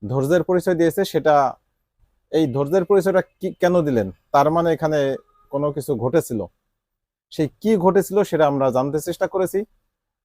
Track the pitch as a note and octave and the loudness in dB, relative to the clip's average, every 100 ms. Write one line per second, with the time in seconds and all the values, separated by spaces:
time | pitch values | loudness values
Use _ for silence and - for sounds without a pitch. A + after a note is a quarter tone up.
0 | G#2 C3 C3+ F3 D#3+ F3+ F#3 E3+ E3 G3+ | -6 -2 0 0 0 -2 0 0 0 0
1 | F#3+ D#3+ D3+ D3 C3 - _ _ _ _ | -2 0 2 4 2 -4 _ _ _ _
2 | _ _ _ D#3 D#3 B2+ C#3+ F#3+ F3 G3 | _ _ _ -2 0 -2 0 0 2 2
3 | F#3 F#3 - _ F#3 - F3+ F3+ D3 A#2+ | 2 0 -2 _ -10 -2 0 2 2 0
4 | F#2+ - _ C#3+ D3 E3 E3+ D#3+ D#3 D3+ | -2 -8 _ 2 2 2 0 0 -2 0
5 | C3+ C3 _ _ _ C#3 D3 C#3+ C3+ B2 | -2 -4 _ _ _ -6 -4 -4 -4 -4
6 | B2 D#3+ - A2+ F2 _ _ _ _ _ | 0 -2 -2 -6 -8 _ _ _ _ _
7 | _ _ _ - D3 _ G#3 G#3+ F3+ G3 | _ _ _ -6 -6 _ 0 2 2 2
8 | F3+ G3 F#3+ D#3+ D3+ C#3 C3+ B2 C#3+ D3 | 0 -2 0 2 2 2 0 0 -2 -4
9 | F3 E3+ F#3 F#3+ F3+ F#3+ A3 _ _ _ | -6 -6 -4 -2 -2 -4 -8 _ _ _
10 | _ _ | _ _